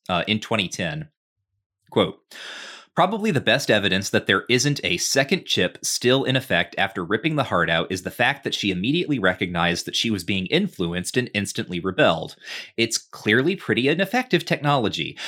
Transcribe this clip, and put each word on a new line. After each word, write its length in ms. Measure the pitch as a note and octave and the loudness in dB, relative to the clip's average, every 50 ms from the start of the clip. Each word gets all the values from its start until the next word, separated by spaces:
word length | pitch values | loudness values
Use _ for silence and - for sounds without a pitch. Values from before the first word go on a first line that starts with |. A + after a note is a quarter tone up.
| _ - | _ -2
uh, 140 | F2+ E2+ - | -2 -2 0
in 120 | G2+ A2 G#2+ | 0 -2 -2
twenty 280 | - - A2+ G#2+ F#2 | -2 -2 -2 -2 -2
ten, 420 | E2+ - - F#2 D#2 D2+ D#2 D2+ - _ _ _ _ _ _ _ _ _ _ _ _ _ _ _ _ | -4 -4 -6 -6 -4 -6 -8 -10 -12 _ _ _ _ _ _ _ _ _ _ _ _ _ _ _ _
quote, 260 | - A2+ F2+ E2 - - _ _ - - - - - - - - - - - _ _ | 2 2 2 2 0 -8 _ _ -18 -16 -16 -14 -14 -14 -16 -16 -18 -20 -20 _ _
"Probably 380 | E3+ F3 F#3 A3+ G3+ G#3+ A3 | 2 2 2 2 0 0 0
the 80 | D#3+ A#2+ | 0 2
best 300 | - G#2+ A#2 C#3+ - - | 4 4 4 4 4 4
evidence 380 | A2+ G#2 G2 F#2+ F#2 G2 G#2 - | 4 4 4 4 2 2 0 0
that 180 | - G#2 - | 0 0 2
there 160 | - G2 F#2+ - - | 2 2 2 2 2
isn't 320 | A#2+ B2 C#3 D3 C#3+ - - | 2 2 2 2 0 0 -2
a 140 | F2+ F2+ | -2 -2
second 480 | E2+ - - - C3+ C#3 - G3 F3 - | -2 -2 0 0 0 2 2 0 -2 0
chip 320 | - - G#2 F2+ E2+ - - | -2 0 0 0 0 -2 -4
still 440 | - - - - - B2 C3 C#3 - | -6 -6 -4 0 2 4 4 4 4
in 100 | C3 C3 | 2 0
effect 400 | C3 - - F#2 E2+ F2+ - - | 0 0 2 0 0 0 0 0
after 260 | E2+ G2 G2 - F#2+ F2 | -2 -2 -2 -2 -6 -2
ripping 320 | E2 G#2+ A#2 - D#3 D#3 | 0 -2 0 0 0 0
the 80 | C#3+ B2+ | 0 0
heart 240 | - G2+ F2 E2+ E2 | 0 2 2 2 2
out 200 | E2 E2 F2+ - | 2 0 0 -2
is 140 | F#2+ F2+ - | -4 -4 -4
the 80 | F#2 | -6
fact 320 | - - A#2 C3 D3+ - - | -2 0 0 0 0 -2 -6
that 100 | A#2+ - | -6 -4
she 160 | - - G2+ | -2 -2 -2
immediately 480 | F2+ F2+ G2 B2+ D#3 F3 - C3+ C#3+ | -2 0 0 0 0 0 0 0 0
recognized 680 | A#2 F#2+ F#2 F2+ - G2+ F2 F2 E2+ F2 F2 E2+ - - | 2 2 2 2 0 -4 -4 0 0 0 0 0 -2 -4
that 80 | - - | -6 -4
she 160 | - - A#2 | -2 -2 0
was 140 | G#2+ F#2+ - | -2 -2 -2
being 200 | - G2+ F#2+ F#2 | -2 -2 -2 -2
influenced 680 | - C#3 F3+ G#3+ F3+ - - F2+ E2+ E2+ F2+ F2 - - | 0 0 0 0 -2 -4 -4 -4 -2 -2 -4 -6 -2 -2
and 160 | B2+ B2 - - | -2 -2 -2 -4
instantly 460 | G#2 G2 - - A#2 G#2 - F2+ E2+ | -4 -4 -4 -6 -8 -8 -6 -6 -4
rebelled. 560 | F2 F#2+ F#2 - C#3+ G2+ E2 D#2+ D#2+ E2 - - - - - - - - _ | -4 -4 0 2 4 4 4 2 -4 -8 -12 -16 -16 -14 -14 -14 -14 -10 _
It's 220 | - A2+ A2+ - | -2 -2 -2 -2
clearly 580 | - - _ - - - G#2+ G#2+ B2 C3+ F3 G3 | -6 -8 _ -18 -4 2 4 4 4 4 2 -2
pretty 320 | F#3+ - - G#2 A2+ B2+ | -2 -2 -2 0 2 2
ineffective 560 | C#3 D#3+ F3+ F#3+ - - B3+ B3+ - F3+ D#3+ - | 2 0 0 -2 0 -2 -2 0 0 -2 -2 0
technology 720 | - E3 - C#3+ D3 D3 C3 A2 F#2 - - D2 - - - - | -2 -2 0 2 2 2 2 2 0 -2 -4 -6 -8 -8 -10 -12